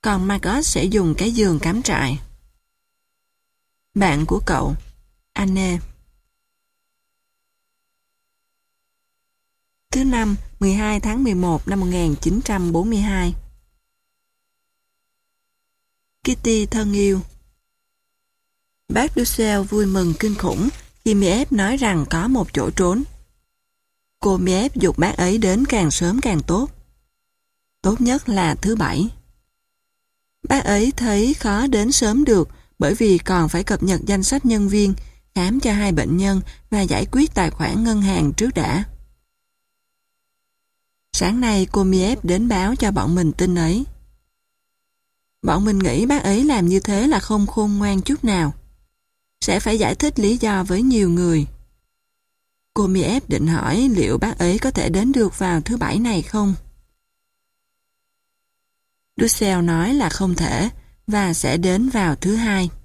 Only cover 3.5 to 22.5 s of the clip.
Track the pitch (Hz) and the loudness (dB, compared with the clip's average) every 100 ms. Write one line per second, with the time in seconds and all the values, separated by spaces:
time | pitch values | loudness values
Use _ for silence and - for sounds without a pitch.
3.5 | _ _ _ _ 208 190 147 160 185 - | _ _ _ _ 0 2 2 0 -2 -2
4.5 | 143 135 151 - - _ _ _ - 196 | -2 -2 -6 -10 -20 _ _ _ -4 -2
5.5 | 190 185 175 - - _ _ _ _ _ | 0 0 -4 -8 -18 _ _ _ _ _
6.5 | _ _ _ _ _ _ _ _ _ _ | _ _ _ _ _ _ _ _ _ _
7.5 | _ _ _ _ _ _ 1077 1077 1077 1077 | _ _ _ _ _ _ _ _ _ _
8.5 | 1077 1077 1077 1077 1077 1077 _ _ _ _ | _ _ _ _ _ _ _ _ _ _
9.5 | _ _ _ _ 262 269 240 214 202 - | _ _ _ _ 0 2 2 0 -2 -6
10.5 | - 196 196 214 208 214 233 254 180 180 | -2 0 2 0 -2 -2 0 0 0 0
11.5 | 151 - 196 180 180 165 147 165 202 - | -2 -2 -2 -2 0 0 0 0 -2 -2
12.5 | 196 175 165 208 214 208 190 180 180 - | -2 0 0 0 0 0 0 -2 -4 -12
13.5 | - _ _ _ _ _ _ _ _ _ | -20 _ _ _ _ _ _ _ _ _
14.5 | _ _ _ _ _ _ _ _ _ _ | _ _ _ _ _ _ _ _ _ _
15.5 | _ _ _ _ _ _ _ - 254 233 | _ _ _ _ _ _ _ -4 -2 0
16.5 | 220 208 226 208 202 202 190 - - _ | 0 0 -2 0 2 2 2 -4 -18 _
17.5 | _ _ _ _ _ _ _ _ _ _ | _ _ _ _ _ _ _ _ _ _
18.5 | _ _ _ - 208 294 - 233 - 220 | _ _ _ -4 -2 0 0 -2 0 0
19.5 | 208 196 208 196 190 175 156 220 208 190 | 0 0 0 0 0 0 0 -2 -2 -2
20.5 | 101 226 - - _ 226 208 196 208 285 | 0 -2 -4 -20 _ 0 2 2 2 0
21.5 | 226 196 269 233 175 139 165 208 262 - | 0 0 0 0 0 0 -2 0 0 0